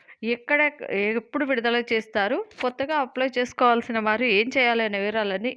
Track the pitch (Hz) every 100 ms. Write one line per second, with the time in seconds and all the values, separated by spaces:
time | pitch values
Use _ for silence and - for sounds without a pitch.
0 | - - 220 240 240 294 294 294 - 196
1 | 208 226 226 285 269 254 226 240 233 226
2 | 220 214 202 285 440 - 247 254 277 311
3 | 254 254 262 247 247 - 247 233 233 226
4 | 214 214 247 196 233 269 240 226 220 202
5 | 202 220 208 190 226